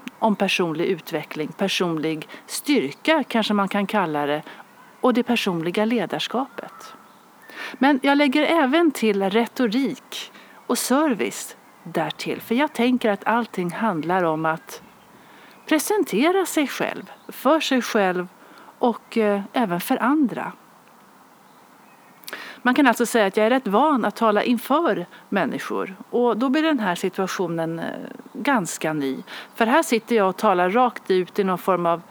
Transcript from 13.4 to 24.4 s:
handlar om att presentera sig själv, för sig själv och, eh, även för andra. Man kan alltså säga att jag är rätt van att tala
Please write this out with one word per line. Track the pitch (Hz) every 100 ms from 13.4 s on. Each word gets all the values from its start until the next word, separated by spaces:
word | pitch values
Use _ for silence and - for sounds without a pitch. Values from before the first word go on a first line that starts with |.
| 220 - 175
handlar | 165 220 165 151 185
om | 170 156 160
att | 160 - - - - - - - - - - -
presentera | 302 - 415 311 - 311 381 349
sig | - 277
själv, | - - - 190 - -
för | - 254 311
sig | - 262
själv | - 220 190 180 180 - - - - -
och, | 247 214 - 233
eh, | 214 202 196
även | 269 220 175
för | - 262
andra. | 233 302 254 170 - - - - - - - - - - - - - - - - - - - - - - 247
Man | 254
kan | 269
alltså | - 233
säga | 233 196
att | 214
jag | 214
är |
rätt | 262 220
van | 202 302 269 214
att | -
tala | 226 208